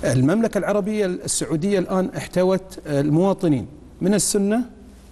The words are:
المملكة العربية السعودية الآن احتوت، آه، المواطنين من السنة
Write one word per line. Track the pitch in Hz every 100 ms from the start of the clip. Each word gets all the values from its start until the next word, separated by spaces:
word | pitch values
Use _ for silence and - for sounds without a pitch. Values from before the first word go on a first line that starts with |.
المملكة | 160 127 131 202 226 208
العربية | 160 202 190 214 196
السعودية | 180 147 - 190 160 190 196
الآن | 180 190 185 -
احتوت، | - 180 185 190 185 - -
آه، | 143
المواطنين | 147 151 190 190 175 139 95 - - -
من | 170
السنة | 208 - 208 196 220 247 - - - -